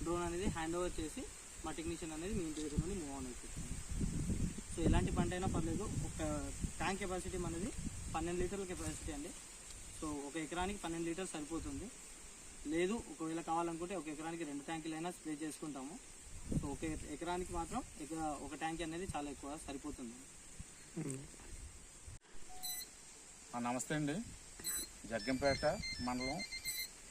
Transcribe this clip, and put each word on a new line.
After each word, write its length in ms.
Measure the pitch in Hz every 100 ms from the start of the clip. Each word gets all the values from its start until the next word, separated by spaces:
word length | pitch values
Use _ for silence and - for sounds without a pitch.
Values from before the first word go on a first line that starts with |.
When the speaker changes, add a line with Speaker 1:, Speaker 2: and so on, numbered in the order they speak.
Speaker 1:
డ్రోన్ 200 | - 170
అనేది 260 | 339 247 -
హ్యాండ్ 280 | 165 160 175
ఓవర్ 140 | 180 -
చేసి 240 | 156 - 359 - - - 311
మా 60 |
టెక్నీషియన్ 420 | - 165 165 -
అనేది 200 | 156 196
మీ 100 | 220
ఇంటి 200 | - 302
దగ్గర 240 | 151 143 160
నుండి 180 | 196 143
మూవ్ 120 | 139
ఆన్ 80 | 127
అయిపోతుంది. 400 | 117 - - - - - - - - - - - - - -
So, 100 | 160
ఎలాంటి 260 | 170 -
పంట 220 | 180 175
అయినా 140 | 180 180
పర్లేదు. 360 | 175 170 160
ఒక 680 | 208 - - - 151 147 139 - - -
ట్యాంక్ 220 | 165 196
కెపాసిటీ 380 | 196 185 185 175
మనది 340 | 170 165 226 - - - - 175
పన్నెండు 260 | 170 175
లీటర్ల 220 | 185 196
కెపాసిటీ 480 | 185 165 160 147 170
అండి. 180 | 147 160 - - - - - - -
So, 40 | 156
ఒక 320 | 147 143 160
ఎకరానికి 420 | 151 170 185 202
పన్నెండు 280 | 170 165 170
లీటర్లు 200 | 165 185
సరిపోతుంది. 580 | 165 147 160 151 135 208 - - - - - - - 147
లేదు, 260 | 165 180
ఒకవేళ 480 | 233 - 311 160 165
కావాలనుకుంటే 540 | 160 170 170 165 180 190
ఒక 120 | 156
ఎకరానికి 360 | 147 160 165
రెండు 200 | 156 143
ట్యాంకులైనా 480 | - 165 156 160 175
స్ప్రే 220 | 175 156
చేసుకుంటాము. 640 | 147 156 - 160 135 131 202 - - - - -
So, 120 | - 147
ఒక 180 | 139
ఎకరానికి 680 | 165 151 - 147 170 175 180
మాత్రం 300 | 170 165 240 - -
ఎక-, 160 | 139 160
ఒక 380 | 156 139 139 147
ట్యాంక్ 260 | 160 165
అనేది 260 | 165 165 185 151
చాలా 140 | 143
ఎక్కువ 300 | 131 139 156 -
సరిపోతుంది. 460 | 139 147 135 120 127 - - - - - - - - 143 135 143 - - - - - - - - - - - - 740 - - - - - - - - - 120
Speaker 2:
ఆ, 40 |
నమస్తే 360 | 120 127 - 151
అండి. 180 | 147 165 240 - - - - - - - 104
జగ్గంపేట 580 | 113 113 131 139 131 151 202 - -
మండలం 420 | 123 127 127 143 - - - - - - -